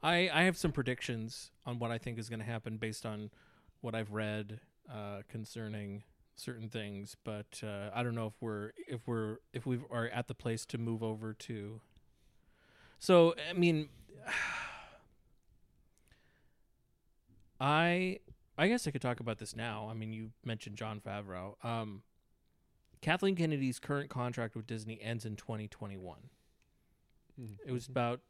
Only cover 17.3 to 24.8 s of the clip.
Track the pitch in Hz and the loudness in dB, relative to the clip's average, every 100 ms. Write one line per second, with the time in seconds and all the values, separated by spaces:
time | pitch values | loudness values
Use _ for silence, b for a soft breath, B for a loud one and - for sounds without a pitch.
17.3 | - - - 135 151 170 175 185 185 - | -20 -20 -2 2 6 6 4 2 -2 -10
18.3 | - _ - 175 240 165 139 123 120 120 | -20 _ 2 4 4 2 0 0 0 -2
19.3 | 110 107 113 113 107 107 110 110 110 110 | -4 -6 -6 -4 -4 -4 -6 -6 -6 -8
20.3 | - - 110 - 104 110 107 - 101 101 | -8 -4 -4 -6 -6 -6 -6 -6 -6 -4
21.3 | 92 95 101 117 117 110 98 - _ _ | -6 -6 -6 -4 -2 -2 -8 -14 _ _
22.3 | _ _ _ _ _ _ - - 156 196 | _ _ _ _ _ _ -6 2 4 6
23.3 | 185 165 147 135 120 - 143 135 131 123 | 6 4 4 2 0 0 -2 0 -2 -2
24.3 | 120 113 - 110 113 | -2 -4 -4 -6 -6